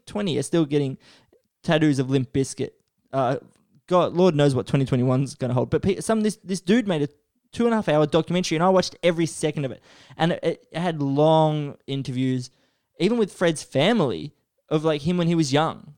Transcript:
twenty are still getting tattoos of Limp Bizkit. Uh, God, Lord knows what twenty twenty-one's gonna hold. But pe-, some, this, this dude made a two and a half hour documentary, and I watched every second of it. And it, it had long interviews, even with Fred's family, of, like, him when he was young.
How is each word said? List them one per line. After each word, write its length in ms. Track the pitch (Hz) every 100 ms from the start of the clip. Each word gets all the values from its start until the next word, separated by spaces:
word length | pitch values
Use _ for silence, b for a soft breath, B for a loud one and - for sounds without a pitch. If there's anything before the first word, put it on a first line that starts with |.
| -
twenty 320 | 208 202 127
are 40 |
still 220 | - 170
getting 320 | 147 147 139 - b b b _ _ _
tattoos 360 | - 156 156 135
of 100 | 131
Limp 240 | 135 127
Bizkit. 380 | 139 131 - - - _ _ _
Uh, 240 | 135 123 143 - _ _ _ -
God, 280 | 180 127
Lord 200 | 165 185
knows 200 | 147 143
what 120 | 127 -
twenty 200 | 143 131
twenty-one's 480 | 127 127 131 135
gonna 180 | - 127
hold. 160 | 127 120
But 140 | 160
pe-, 180 | 190 -
some, 220 | - 220
this, 140 | 214 -
this 200 | 170 190
dude 260 | - 233 196
made 140 | 156
a 60 | 143 _ _ _ _
two 140 | - 233
and 80 |
a 20 | 220
half 120 | 190
hour 160 | 151 151
documentary, 500 | 165 156 175 180 160
and 80 |
I 60 | 185
watched 260 | 185 - -
every 240 | 170 165 160
second 400 | - 156 151 135
of 60 |
it. 100 | - B B B -
And 160 | 165
it, 340 | 156 165 - _
it 60 | 160
had 240 | 180 156
long 760 | 139 139 156 160 156 151 143 - -
interviews, 640 | 135 135 127 131 127 123 _ _ _ _ -
even 200 | 185 240
with 160 | 202
Fred's 280 | - 170 151
family, 680 | - 131 175 233 143 82 113 - _ _ -
of, 140 | 156
like, 180 | 160 151
him 160 | 151 180
when 80 | 170
he 80 |
was 180 | 165 139
young. 420 | 143 160 - -